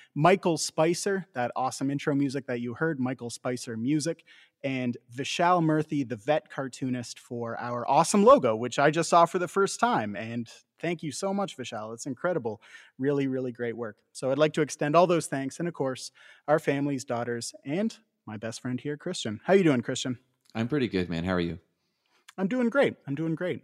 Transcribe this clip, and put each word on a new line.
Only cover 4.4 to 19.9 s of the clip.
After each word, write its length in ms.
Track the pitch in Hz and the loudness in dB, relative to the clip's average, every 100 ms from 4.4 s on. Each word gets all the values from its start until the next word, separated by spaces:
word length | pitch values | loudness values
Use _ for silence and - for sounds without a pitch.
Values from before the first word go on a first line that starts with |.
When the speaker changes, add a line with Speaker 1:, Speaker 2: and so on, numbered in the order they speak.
| _ _ | _ _
Speaker 1:
And 320 | 139 131 123 120 _ 120 | -6 -4 -4 -6 _ -10
Vishal 480 | 131 - 175 180 | -6 0 2 4
Murthy, 440 | 160 156 151 147 117 | 4 2 0 -2 -4
the 80 | 117 | -4
vet 360 | 135 151 - | -2 -2 -2
cartoonist, 680 | - 135 - 131 123 117 - | -8 -8 -6 -4 -4 -6 -14
for 420 | - 120 117 113 | -12 -8 -8 -6
our 280 | 120 120 117 | -6 -4 2
awesome 340 | 139 165 208 | 4 4 6
logo, 320 | 214 285 127 110 | 8 8 6 0
which 220 | 123 131 | -2 2
I 140 | 143 | 4
just 180 | 156 156 | 4 4
saw 160 | 175 170 | 6 6
for 140 | 185 | 2
the 80 | 175 | -2
first 320 | 196 196 - | 0 0 0
time. 360 | 233 202 107 101 | 0 0 -2 -6
And 320 | 113 120 117 - _ _ | -8 -8 -10 -14 _ _
thank 220 | 160 175 | -6 -6
you 100 | 156 | -6
so 220 | - 196 | -6 -4
much, 240 | 196 196 - | -2 -4 -8
Vishal. 380 | 120 110 110 117 | -10 -10 -10 -10
It's 100 | 147 | -10
incredible. 560 | 120 175 170 113 104 - - - - | -4 -2 -2 -4 -8 -12 -20 -18 -6
Really, 260 | 135 139 135 | -2 0 0
really 260 | 131 131 | -2 -6
great 240 | 117 120 113 | -6 -6 -6
work. 220 | 113 - _ | -10 -12 _
So 180 | - 131 | -6 -2
I'd 80 | 135 | 2
like 160 | 156 | 4
to 80 | 165 | 2
extend 340 | 151 - 147 160 | -2 -2 2 4
all 120 | 175 | 6
those 180 | 170 - | 4 0
thanks. 320 | 139 135 - | -4 -6 -6
And 100 | 170 | -6
of 60 | |
course, 380 | - 135 127 - - - - - | -4 -4 -6 -10 -18 -20 -8 2
our 120 | 156 | 2
families, 460 | 156 139 143 135 - | 2 0 0 -4 -4
daughters, 500 | 120 120 117 - - 135 | -4 -4 -6 -8 -12 -6
and 320 | 165 220 - _ _ - | -4 -4 -6 _ _ -14
my 100 | 107 | -10
best 240 | 113 113 | -8 -8
friend 180 | 127 123 | -6 -6
here, 180 | 143 147 | -6 -8
Christian. 420 | 175 185 117 107 - | -8 -8 -6 -4 4
How 80 | |
you 100 | 196 | 6
doing, 180 | 165 127 | 6 4
Christian? 380 | 113 | 0